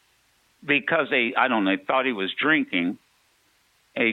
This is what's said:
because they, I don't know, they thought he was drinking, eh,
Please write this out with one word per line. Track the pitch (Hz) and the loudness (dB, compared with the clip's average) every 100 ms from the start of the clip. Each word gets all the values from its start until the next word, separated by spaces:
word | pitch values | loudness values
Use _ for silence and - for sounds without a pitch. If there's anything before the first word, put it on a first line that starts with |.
| _ _ _ _ _ _ | _ _ _ _ _ _
because | 143 143 - 165 139 | -2 -2 0 -2 0
they, | 143 117 113 | 0 0 0
I | 127 | 2
don't | 117 | 2
know, | 95 95 | 2 0
they | |
thought | - 135 131 | 0 0 0
he | |
was | 107 95 - | -2 -4 -2
drinking, | 147 156 131 92 87 107 _ _ _ _ _ _ _ _ _ - | 0 0 0 -2 -2 -4 _ _ _ _ _ _ _ _ _ -2
eh, | 117 | -2